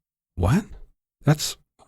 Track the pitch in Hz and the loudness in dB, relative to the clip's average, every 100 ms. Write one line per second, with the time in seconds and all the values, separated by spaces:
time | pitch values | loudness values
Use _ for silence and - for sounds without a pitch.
0 | _ _ _ - 87 156 - - - _ | _ _ _ -2 2 2 0 -10 -20 _
1 | _ _ - 151 - - _ _ | _ _ 0 0 0 -10 _ _